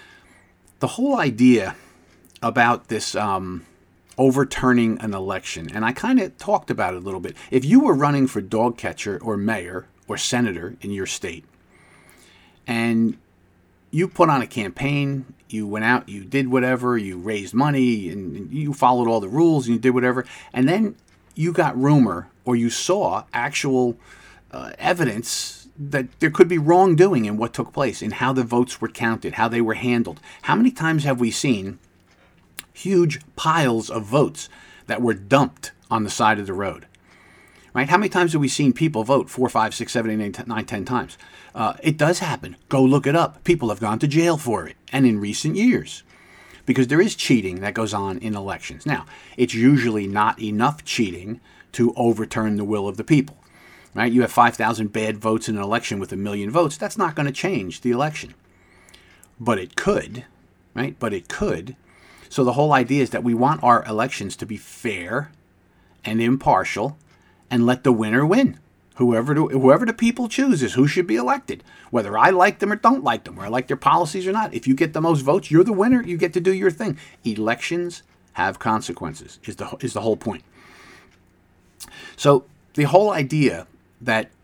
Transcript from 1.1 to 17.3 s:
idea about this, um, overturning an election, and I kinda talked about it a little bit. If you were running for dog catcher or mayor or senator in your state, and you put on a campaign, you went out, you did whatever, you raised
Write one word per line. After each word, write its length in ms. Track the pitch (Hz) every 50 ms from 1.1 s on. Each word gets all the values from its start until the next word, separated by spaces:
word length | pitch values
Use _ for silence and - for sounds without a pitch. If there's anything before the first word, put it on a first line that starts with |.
| 277 233
idea 560 | 165 139 110 104 127 127 120 107 95 95 - - - - _ _ _ _ _ _ _ _ _ -
about 460 | - 117 110 123 120 120 120 - -
this, 260 | - 113 104 - - -
um, 520 | 92 107 104 95 95 95 92 90 85 - _ _ _ _ _ _ _ _ _ -
overturning 800 | - 135 135 127 139 135 127 - - 127 127 123 120 117 113 110 -
an 120 | 113 107 101
election, 560 | 95 95 98 95 92 - - - - 82 78 -
and 100 | 107 110
I 80 | 117
kinda 380 | 131 - - 233 262 254 190 -
talked 420 | - - - 202 208 190 - -
about 220 | 123 101 101 90 92
it 40 |
a 80 | 90 90
little 140 | 98 95 90
bit. 160 | 90 90 78 - - -
If 140 | - 131 127
you 160 | 147 220 269
were 120 | 302 247 156
running 340 | 135 147 143 143 139 131
for 120 | 123 - 107
dog 380 | 98 98 113 110 117 120 117
catcher 420 | - - 92 85 - - 104 98 -
or 140 | - 113 104
mayor 520 | 101 101 113 110 98 87 90 92 90 - _ _ _ _
or 80 | - 104
senator 640 | 98 - - 123 123 120 107 90 85 85 98 123 -
in 120 | - 101
your 140 | 101 98 95
state, 380 | - - - - 90 82 80 - _ _ _ _ _ _ _ _ _ _ _ _ _ _ _ _ _ _ _ _ _ _ _ _
and 520 | - 120 117 117 117 113 113 117 110 - - _ _ _ _ _ _ _ _ _ _ _ _ _ _
you 160 | - 151 190
put 220 | 185 - - 175 160
on 120 | 143 131
a 60 | 113
campaign, 840 | - - 117 104 92 - - 135 139 143 143 143 139 139 135 131 - - _ _ -
you 180 | 107 107 104
went 160 | 101 104 107 110
out, 240 | 117 123 123 -
you 160 | - 101 101 92
did 240 | 87 - 139 135
whatever, 500 | 127 127 131 123 127 127 123 123 123 120
you 200 | 113 101 95 92
raised 360 | 90 87 107